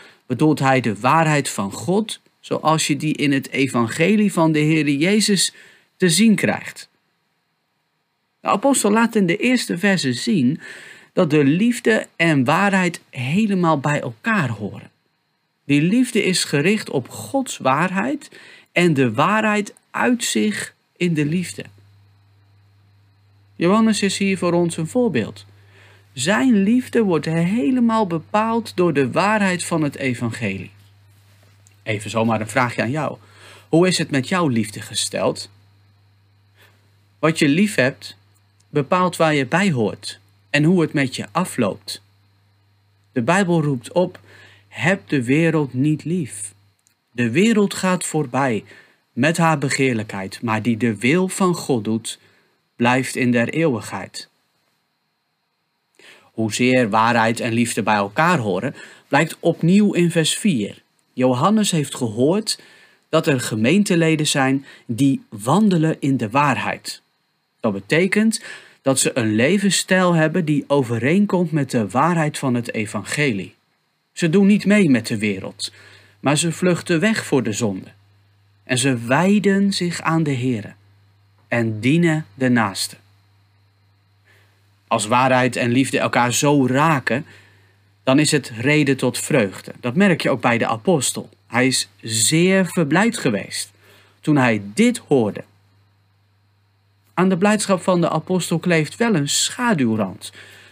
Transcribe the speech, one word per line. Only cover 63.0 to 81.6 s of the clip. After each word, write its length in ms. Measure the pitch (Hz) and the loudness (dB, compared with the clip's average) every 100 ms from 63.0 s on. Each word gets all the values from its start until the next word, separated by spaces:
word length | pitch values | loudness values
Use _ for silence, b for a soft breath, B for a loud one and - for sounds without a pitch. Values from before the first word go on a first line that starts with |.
| _ | _
dat 180 | 156 151 | 0 0
er 140 | 135 | 0
gemeenteleden 840 | - 107 110 196 202 170 160 160 147 | -2 -2 2 2 2 2 2 0 0
zijn 380 | 147 131 139 B B - | 0 0 0 B B -8
die 380 | 110 139 135 - | 0 2 0 -6
wandelen 680 | 107 117 180 214 175 160 - | -8 0 2 4 2 0 0
in 160 | 143 135 | -2 -2
de 140 | 110 | 0
waarheid. 720 | 131 143 107 98 90 - - _ _ _ _ _ _ | 0 0 0 -4 -8 -12 -18 _ _ _ _ _ _
Dat 120 | 117 | -4
betekent 680 | 98 - 151 190 208 220 - B B B B | -4 -2 0 2 2 0 0 B B B B
dat 160 | 135 131 | -2 0
ze 200 | - - | 0 0
een 160 | 110 | 0
levensstijl 800 | 107 135 202 196 - - 185 180 | 2 2 2 2 0 0 2 4
hebben 320 | 165 156 180 | 2 2 0
die 200 | 151 147 - | 0 -2 0
overeenkomt 840 | 143 113 117 127 190 202 180 170 | 0 0 -2 0 2 2 0 0
met 180 | 156 135 | -2 -2
de 180 | 127 101 | -2 -2
waarheid 500 | 123 160 165 151 - | 0 0 0 -2 -4
van 160 | 135 | -2
het 180 | 120 117 | -2 -4
evangelie. 800 | 113 104 104 101 - 147 98 82 _ _ _ _ _ _ - | -6 -6 -8 -6 -2 -2 -2 -8 _ _ _ _ _ _ -4
Ze 140 | 170 | 2
doen 160 | 190 196 | 4 4
niet 200 | 208 190 | 4 4
mee 240 | 208 170 | 4 4
met 160 | 120 - | 2 0
de 120 | 110 | -4
wereld, 540 | 107 95 - - - B B B B B | -4 -4 -10 -12 -14 B B B B B
maar 160 | 165 151 | -2 0
ze 160 | 165 | -2
vluchten 480 | - 180 170 - 165 | 0 0 0 0 0
weg 260 | 214 214 - | 0 -2 0
voor 160 | 139 | -2
de 100 | 110 | 0
zonde. 360 | 101 110 95 - - _ _ _ _ _ _ | -2 -4 -4 -12 -20 _ _ _ _ _ _
En 140 | - 123 | -6 -2
ze 200 | 135 120 | 0 -2
wijden 760 | 117 139 185 208 196 196 196 | 0 2 4 4 2 2 2
zich 280 | 196 175 170 | 0 -4 -4
aan 220 | - 165 | -2 0
de 120 | 151 | 0
Heere 380 | 127 127 113 - - _ _ _ _ _ _ _ | -2 -2 -4 -8 -18 _ _ _ _ _ _ _
en 320 | 120 | -2